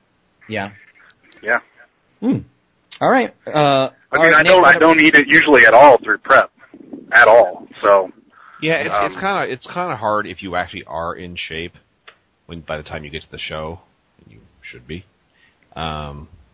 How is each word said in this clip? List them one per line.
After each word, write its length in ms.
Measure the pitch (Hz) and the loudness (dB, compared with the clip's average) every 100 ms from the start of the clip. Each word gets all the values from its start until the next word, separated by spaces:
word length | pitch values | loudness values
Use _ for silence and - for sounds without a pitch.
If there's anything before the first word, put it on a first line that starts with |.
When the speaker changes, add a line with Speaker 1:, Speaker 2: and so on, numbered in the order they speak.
| _ _ _ _ - | _ _ _ _ -14
Speaker 1:
Yeah. 220 | 107 98 101 _ _ _ _ _ _ | -12 -12 -16 _ _ _ _ _ _
Speaker 2:
Yeah. 160 | 107 120 - _ _ _ _ _ | -6 -6 -6 _ _ _ _ _
Speaker 1:
Hmm. 180 | 220 139 - _ _ _ _ - | -6 -6 -8 _ _ _ _ -6
All 100 | 151 | -2
right. 260 | 254 226 - - | -2 -2 -10 -8
Uh, 60 | |
Speaker 2:
I 20 | |
mean, 380 | 151 147 135 131 - _ | -2 0 0 -2 -8 _
Speaker 1:
all 40 | 143 | 0
right, 160 | 165 | 4
Speaker 2:
I 80 | 156 | 4
Speaker 1:
Nick, 100 | 165 | 4
Speaker 2:
don't, 100 | 185 | 4
Speaker 1:
what 120 | 151 143 | 4 4
Speaker 2:
I 40 | |
don't 200 | 160 160 | 4 4
eat 140 | 156 | 4
it 140 | 151 139 | 2 2
usually 400 | 151 151 135 113 | 0 4 4 6
at 80 | 113 | 8
all 240 | 143 123 | 6 6
through 180 | 107 101 | 0 -6
prep, 300 | - 135 98 _ _ - - - - | 0 0 0 _ _ -20 -20 -20 -2
at 160 | 117 117 | 2 6
all. 400 | 117 92 92 - - | 6 4 -2 -18 -6
So 280 | 107 98 92 - _ _ _ - | 0 0 0 -10 _ _ _ -10
Speaker 3:
Yeah, 140 | 156 160 | -6 -4
it's, 120 | 143 104 | -4 -4
Speaker 2:
um, 100 | 190 | -6
Speaker 3:
it's 100 | - | -6
kinda, 300 | 190 190 123 | -6 -6 -6
it's 180 | 127 - | -10 -12
kinda 280 | 180 180 123 | -10 -8 -6
hard 300 | 110 104 101 | -4 -4 -6
if 160 | 90 | -12
you 140 | 98 87 | -10 -8
actually 300 | 85 92 - | -8 -12 -14
are 280 | 80 85 | -12 -10
in 220 | 85 90 87 | -12 -16 -16
shape 380 | - 80 85 - _ _ _ _ _ _ - | -14 -14 -14 -18 _ _ _ _ _ _ -20
when, 140 | 85 | -20
by 160 | 78 78 | -14 -14
the 60 | |
time 200 | 73 82 | -14 -16
you 80 | 73 | -16
get 100 | 78 | -18
to 100 | - | -18
the 60 | 69 | -18
show, 440 | - 80 78 82 _ _ _ _ _ | -14 -12 -14 -16 _ _ _ _ _
you 120 | 53 _ _ | _ _ _
should 240 | - 60 60 | -20 -20 -18
be. 180 | 82 - _ _ _ _ _ _ - | -18 -20 _ _ _ _ _ _ -14
Um, 540 | 80 76 76 71 73 _ _ | -12 -12 -14 -18 -20 _ _